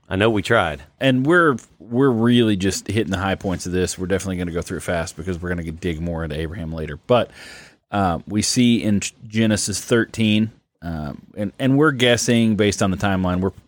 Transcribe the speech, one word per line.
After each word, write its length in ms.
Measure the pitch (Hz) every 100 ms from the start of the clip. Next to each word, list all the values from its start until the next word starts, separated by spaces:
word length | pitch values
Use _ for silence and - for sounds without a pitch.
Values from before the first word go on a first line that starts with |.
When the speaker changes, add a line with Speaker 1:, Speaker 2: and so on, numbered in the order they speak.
| -
Speaker 1:
I 60 | 95
know 160 | 113
we 100 | 107
tried. 400 | - 117 85 73 - -
Speaker 2:
And 240 | 135 127 139
we're, 320 | 175 160 120 - -
we're 320 | 95 120 139
really 460 | 113 117 120 113 101
just 300 | 95 - -
hitting 240 | 98 76
the 80 | 92
high 160 | 95 92
points 320 | 98 87 90
of 40 |
this. 280 | 90 90 -
We're 80 | 92
definitely 300 | 95 95 90
gonna 140 | 87
go 120 | 85
through 140 | - 85
it 60 |
fast 320 | - 87 87 -
because 240 | 92 87
we're 100 | 87
gonna 220 | 87 80
dig 300 | 80 90 78
more 220 | 85 82
into 160 | 82 73
Abraham 340 | 80 87 80
later. 240 | 80 78 76 -
But, 240 | 120 101 - - - - _ _
uh, 280 | 104 92 82 -
we 140 | 107
see 400 | 104 - 120 117
in 160 | 101 101 - - 117
Genesis 520 | 107 110 104 - 98
thirteen, 720 | - 120 110 - 107 107 110 - _ _
um, 400 | 82 80 76 - - -
and, 160 | 104 -
and 180 | 131 135
we're 140 | 156
guessing 640 | 131 123 120 - 117 113 104
based 260 | 104 -
on 80 | 101
the 80 | 90
timeline, 440 | 101 95 90 90
we're, 120 | 95 -